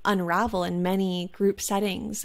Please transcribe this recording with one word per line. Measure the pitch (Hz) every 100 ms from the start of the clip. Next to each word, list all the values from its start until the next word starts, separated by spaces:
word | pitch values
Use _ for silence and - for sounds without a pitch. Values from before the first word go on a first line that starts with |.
unravel | - 196 175 175 233 196
in | 175 175
many | 180 190 190 180 175
group | - 202 196
settings. | - 202 208 185 214 208